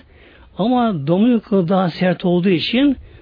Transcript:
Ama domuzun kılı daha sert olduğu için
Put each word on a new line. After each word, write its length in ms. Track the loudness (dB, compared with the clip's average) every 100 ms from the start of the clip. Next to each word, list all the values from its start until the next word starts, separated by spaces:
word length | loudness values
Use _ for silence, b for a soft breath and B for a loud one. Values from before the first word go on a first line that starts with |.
| -8 b b b b -6
Ama 480 | -2 0 -2 -2 -2
domuzun 320 | 2 2 0
kılı 300 | 0 -2 2
daha 220 | 0 0
sert 340 | -2 -2 0
olduğu 240 | 0 0 2
için 480 | 0 0 0 0 -2 b b